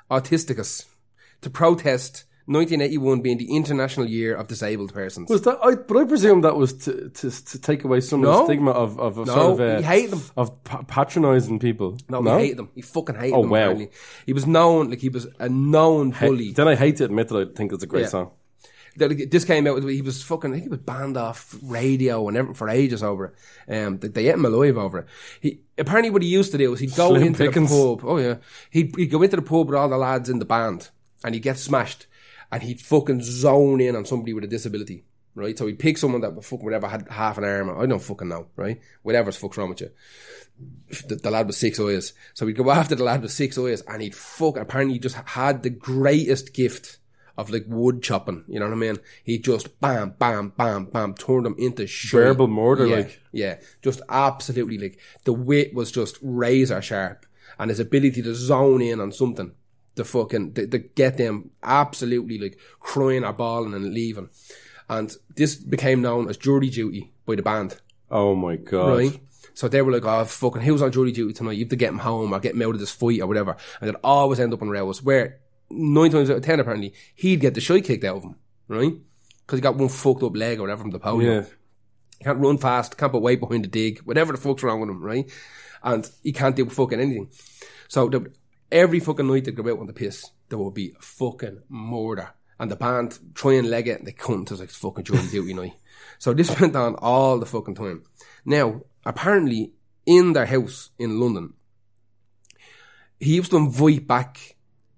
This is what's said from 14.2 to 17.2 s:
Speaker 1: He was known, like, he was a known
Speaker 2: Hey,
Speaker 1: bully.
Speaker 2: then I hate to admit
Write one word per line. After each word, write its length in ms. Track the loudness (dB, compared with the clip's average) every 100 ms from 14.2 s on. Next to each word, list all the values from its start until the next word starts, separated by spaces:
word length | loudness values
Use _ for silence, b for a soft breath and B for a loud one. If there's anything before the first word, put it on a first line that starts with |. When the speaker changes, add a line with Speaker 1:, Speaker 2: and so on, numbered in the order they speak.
Speaker 1:
He 100 | B
was 120 | -2 2
known, 440 | 6 6 6 2
like, 100 | -2
he 80 | -4
was 180 | -6 -8 -8
a 80 | -2
known 640 | 0 4 6 6 4 2
Speaker 2:
Hey, 160 | 2 2
Speaker 1:
bully. 240 | 2 0
Speaker 2:
then 160 | 2 4
I 80 | 6
hate 220 | 4 2
to 80 | 0
admit 200 | 0